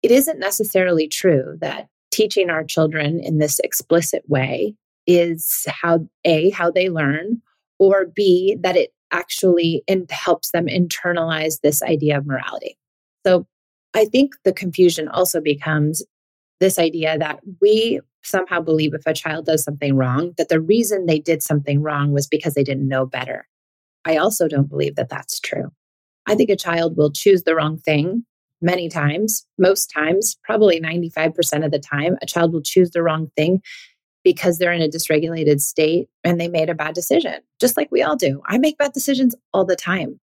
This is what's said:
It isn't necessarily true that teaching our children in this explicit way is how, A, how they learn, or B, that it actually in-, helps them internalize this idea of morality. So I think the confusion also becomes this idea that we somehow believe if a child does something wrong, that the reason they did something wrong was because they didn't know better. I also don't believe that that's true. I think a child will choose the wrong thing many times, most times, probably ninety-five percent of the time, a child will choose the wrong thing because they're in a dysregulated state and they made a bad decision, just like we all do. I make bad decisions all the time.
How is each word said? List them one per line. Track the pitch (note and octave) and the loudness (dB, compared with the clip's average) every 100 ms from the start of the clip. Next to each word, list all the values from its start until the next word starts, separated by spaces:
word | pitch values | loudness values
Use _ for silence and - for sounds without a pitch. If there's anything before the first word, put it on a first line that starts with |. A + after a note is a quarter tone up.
It | A#3 | 6
isn't | B3 C#4 D#4 | 4 4 -4
necessarily | G3 - G#3+ F#3+ F#3 E3+ D#3 | -4 -4 -2 0 2 2 0
true | - F#3+ D3 - D#3+ | 0 2 2 0 -8
that | E3 - - _ _ | -8 -8 -14 _ _
teaching | - G#3+ - F3+ | 0 0 2 0
our | D#3+ D#3 | -2 -4
children | - D#3+ D#3 D3 E3 | 0 0 0 -2 -2
in | - D#3 | -2 0
this | D3+ - | 0 0
explicit | - - - E3 E3 - - | -4 -6 0 0 2 -6 -2
way | B2+ C3+ C3+ G#3+ G#3+ _ _ - | -2 0 -2 -4 -6 _ _ 2
is | F3 E3+ E3 - - - | 4 4 -2 -4 -6 -6
how, | - E3+ E3+ D#3+ _ D#3+ | -4 0 0 0 _ 0
A, | D#3+ F3 | 2 2
how | G3+ E3+ | 2 0
they | E3+ F#3 | 0 0
learn, | E3 C#3+ D3+ F#3+ A#3 _ _ _ _ | 0 0 -2 -4 -8 _ _ _ _
or | F#3+ G3 F3+ | 4 4 0
B, | E3 G3+ F3+ F#3+ F3 | 0 4 4 2 0
that | F3+ F#3 | 0 2
it | - _ _ | 0 _ _
actually | F3 - - F#3 F3 E3 E3 - | -8 -6 -2 2 4 2 -2 0
in-, | F#3+ F3+ | -2 -2
helps | D3 - E3+ - | -8 -2 -2 0
them | E3+ E3+ | -2 -2
internalize | F#3 F3 - F3 F3 E3 D#3+ D#3 D#3 | 0 -2 -2 -4 -2 -2 -2 -4 0
this | D3 D3 | 0 0
idea | - D#3 D3+ C#3+ | 0 0 2 0
of | C#3+ | -2
morality. | C3 - - - - _ _ _ _ F#3+ | -6 -6 -10 -12 -16 _ _ _ _ 2
So | F3+ F3+ _ _ _ _ | 2 2 _ _ _ _
I | G#3+ G#3+ | 0 2
think | B3 C#4 - | 4 2 2
the | - | -2
confusion | F#3+ F#3+ E3 F3+ E3 D#3 | 0 -6 4 4 4 -6
also | - F3+ E3+ | -2 -2 0
becomes | D3+ C#3+ D3+ D3+ D3+ D#3+ - _ _ _ _ _ | -2 -2 -2 0 0 -2 -10 _ _ _ _ _
this | F#3+ - | 0 2
idea | E3 D#3+ D#3 D#3 | 0 0 -2 -2
that | D#3 D3+ - F3+ | -4 -8 -14 2
we | G3+ A3 A3+ - - _ | 4 4 2 -2 -8 _
somehow | - G3 F#3 F3 | -4 -4 -2 -4
believe | E3 D#3 D#3 D3+ | 0 0 0 -2
if | D#3+ | -4
a | |
child | D#3 D#3+ D#3 D#3+ | -4 -4 -6 -2
does | D#3+ | -2
something | - D3 C#3+ C3+ | -2 -4 0 0
wrong, | B2+ B2+ F3 E3+ | 2 0 -4 -4
that | D#3+ | 0
the | D#3+ | 0
reason | D#3+ A3 G#3+ G3+ F3 | 2 2 2 -2 0
they | D#3 | 0
did | D#3 D#3+ | 0 -2
something | - D3 C#3+ C#3+ | 0 -2 0 -2
wrong | D3+ D3 D3 | 0 -2 0
was | C#3+ C#3 | 0 -2
because | D3+ D#3+ C#3+ | -2 -2 -2
they | |
didn't | C#3 C3+ C#3 | -2 -2 -2
know | C3 C3 | -2 -2
better. | C3 B2+ - - _ _ _ _ _ | -6 -8 -10 -14 _ _ _ _ _
I | - D#3+ | -2 0
also | F#3 G#3+ D#3+ | 2 0 0
don't | D3 C#3 | 0 0
believe | C#3+ C#3+ C#3+ | 0 -4 -2
that | B2 | -6
that's | - - - | -8 -10 -10
true. | - - - _ _ _ _ _ - | -8 -8 -8 _ _ _ _ _ -2
I | |
think | G#3 A#3+ | 0 2
a | F#3+ | 0
child | F3+ E3+ E3 E3 | 0 -2 -2 2
will | D3+ | 0
choose | C#3+ G#3 F#3+ | 2 4 4
the | E3 D#3+ | 4 0
wrong | D3+ D#3 | 0 -4
thing | - D3+ D#3+ A3 A#3 _ _ _ | -2 0 0 -2 -6 _ _ _
many | E3+ F3+ E3+ | -2 0 -2
times, | E3 D3 D#3 G#3+ - _ - | -2 -2 0 -2 -4 _ 2
most | F#3 G3 - | 2 4 -2
times, | - D#3 F#3+ A3 - | -4 0 0 0 -6
probably | - A3 G#3 E3 | -4 2 4 4
ninety-five | D#3+ E3+ E3+ D#3+ D#3+ D#3+ | -2 -4 -4 -2 -4 -2
percent | E3 D3+ D#3 | -2 -2 -2
of | |
the | D3 | -4
time, | C#3+ C#3+ D#3+ F3+ | -4 -4 -2 -2
a | E3 | -4
child | - E3+ | 0 0
will | E3 | 0
choose | C#3+ F#3+ F3 | 0 2 2
the | E3+ | 2
wrong | E3 D#3 D#3 - | -2 -2 -6 -2
thing | D#3 F#3+ - - - _ _ _ | 0 0 -2 -20 -20 _ _ _
because | - F3+ F#3 E3 | 0 2 0 0
they're | F3 | 0
in | F3 | 0
a | D#3+ | -2
dysregulated | D#3+ - D#3 E3 E3 D3+ D3 | -2 0 0 0 0 2 2
state | - - D#3 E3+ - _ | 0 0 2 2 -2 _
and | E3+ F3 | -2 -2
they | E3+ | -2
made | E3+ D#3+ | -2 -2
a | E3 | -2
bad | D3+ E3 | -6 -6
decision, | F3 C#4 C#4+ D3+ _ _ | 0 0 0 -8 _ _
just | B3 - | 0 0
like | D4 | -2
we | - | 0
all | - D4 | 0 0
do. | D#3+ C#3 - | -2 -2 -2
I | A3 | 0
make | D4+ D4+ | 0 0
bad | C#4+ | -4
decisions | C#4 C4+ C4 C4 A3+ _ | -2 -2 2 2 0 _
all | F#3+ F3+ | -2 0
the | F3+ | 0
time. | - F#3 D3+ - | -2 -4 -4 -10